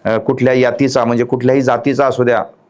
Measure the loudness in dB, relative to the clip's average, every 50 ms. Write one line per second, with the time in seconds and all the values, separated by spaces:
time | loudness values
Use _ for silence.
0 | -4 -2 -2 -2 -2 -2 -2 0 0 2 2 2 2 2 2 0 0 0 0 0
1 | 0 0 0 -2 -2 -2 -2 -2 0 2 2 2 2 0 0 0 0 -2 0 0
2 | 0 0 0 0 0 0 0 0 -2 -6 -12 _ _ _